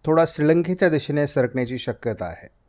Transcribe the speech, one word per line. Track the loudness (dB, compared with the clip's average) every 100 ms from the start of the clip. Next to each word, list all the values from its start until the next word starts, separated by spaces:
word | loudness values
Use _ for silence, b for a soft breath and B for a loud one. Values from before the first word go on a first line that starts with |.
थोडा | 0 2 2
श्रीलंकेच्या | 2 2 2 0 2 2
दिशेने | 2 -2 -2 0
सरकण्याची | 0 -2 -2 -6 -6
शक्यता | -8 -2 -2 -2
आहे. | -8 -12 -20 _